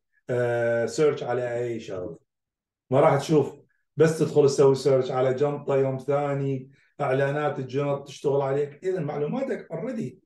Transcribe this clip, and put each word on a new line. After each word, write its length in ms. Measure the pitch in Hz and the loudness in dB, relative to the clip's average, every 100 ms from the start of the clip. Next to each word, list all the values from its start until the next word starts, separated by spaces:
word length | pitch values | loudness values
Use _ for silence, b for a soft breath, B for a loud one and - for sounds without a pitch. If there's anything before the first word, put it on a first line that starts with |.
| _ _ - | _ _ -6
آه، 560 | 123 120 120 117 117 113 | -2 0 0 0 0 0
سيرش 360 | - 151 135 | 2 2 2
على 320 | 123 120 123 | -2 -4 -2
أي 260 | 120 120 113 | -4 -4 -6
شغلة، 380 | 107 95 90 82 _ _ _ _ _ _ - | -8 -10 -10 -12 _ _ _ _ _ _ 0
ما 100 | 127 | 4
راح 180 | 156 143 | 4 4
تشوف، 360 | - 156 - - _ _ _ - | 2 2 2 -4 _ _ _ 2
بس 220 | 160 160 | 2 2
تدخل 280 | 156 147 139 | 0 4 4
تسوي 280 | - 139 | 6 4
سيرش 360 | 135 147 131 127 | 4 2 2 2
على 240 | 131 131 | 0 0
جنطة 420 | 123 147 143 - 139 | 2 0 -2 -2 0
يوم 220 | 135 127 | 0 -2
ثاني، 720 | - 143 143 139 139 135 127 b b b | -2 -2 0 -2 -2 -4 -8 b b b
إعلانات 580 | 143 135 139 147 151 143 | -2 0 0 0 -2 -4
الجنط 480 | 123 131 143 139 - | -6 -4 -2 -4 -6
تشتغل 340 | - 147 143 | -6 -2 0
عليك، 440 | 139 139 143 - | 0 -2 -4 -6
إذا 160 | 185 180 | -6 -4
معلوماتك 680 | 147 147 151 254 277 202 - | -4 -4 -4 -4 -4 -6 -8
already. 420 | 160 240 226 131 - | -10 -8 -8 -8 -12